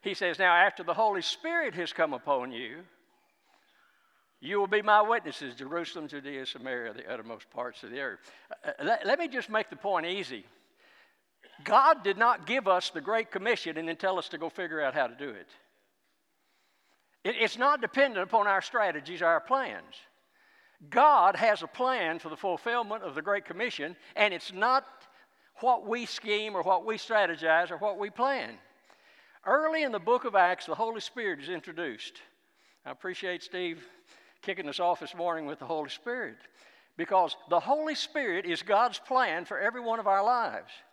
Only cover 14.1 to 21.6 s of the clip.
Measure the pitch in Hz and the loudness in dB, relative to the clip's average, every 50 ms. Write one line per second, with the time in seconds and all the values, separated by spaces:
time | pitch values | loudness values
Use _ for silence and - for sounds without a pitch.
14.1 | 185 180 151 - - 156 165 165 - - 185 165 156 156 147 135 127 151 131 117 | 0 0 -4 -6 -8 -8 -8 -8 -6 -6 -8 -6 -4 -2 -2 0 2 0 0 0
15.1 | 117 123 143 139 110 98 85 _ - - _ _ _ _ _ _ _ _ _ _ | -2 -8 -10 -10 -10 -12 -16 _ -20 -20 _ _ _ _ _ _ _ _ _ _
16.1 | _ _ _ _ _ _ _ _ _ _ _ _ _ _ _ _ _ _ _ _ | _ _ _ _ _ _ _ _ _ _ _ _ _ _ _ _ _ _ _ _
17.1 | _ _ _ 196 240 - 226 208 - 220 247 285 294 277 233 - - 262 277 269 | _ _ _ -4 0 2 0 0 0 2 2 2 2 2 0 -2 2 2 2 4
18.1 | 233 190 185 190 - 226 202 208 196 190 - - - 240 208 185 156 151 131 147 | 2 -2 -4 2 2 4 4 4 2 2 0 0 0 2 2 2 0 -4 -8 -10
19.1 | 180 160 170 165 165 - - - 254 269 262 190 107 90 82 - - - - _ | -6 0 4 4 4 4 2 0 0 0 0 -4 -8 -10 -12 -14 -20 -20 -20 _
20.1 | _ _ _ _ _ _ _ _ _ _ _ _ _ _ 156 147 - 233 277 302 | _ _ _ _ _ _ _ _ _ _ _ _ _ _ -18 -2 4 6 8 8
21.1 | 294 240 175 190 202 - 214 226 208 - | 8 8 8 6 4 4 4 4 4 2